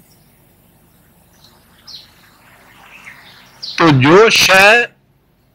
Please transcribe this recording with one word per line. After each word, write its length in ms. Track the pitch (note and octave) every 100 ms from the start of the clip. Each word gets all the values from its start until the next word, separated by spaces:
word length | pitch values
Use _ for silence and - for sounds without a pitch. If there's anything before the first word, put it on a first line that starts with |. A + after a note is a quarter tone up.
| _ _ _ _ _ _ _ _ _ _ _ _ _ _ _ _ _ _ - - - _ _ _ _ _ _ - - - - - - - _ _ - -
तो 140 | E3
जो 380 | C3+ C3+ F#3 A3+
शय 600 | - - F#3+ G3+ A#3 A#3+ _ _ _ _ _ _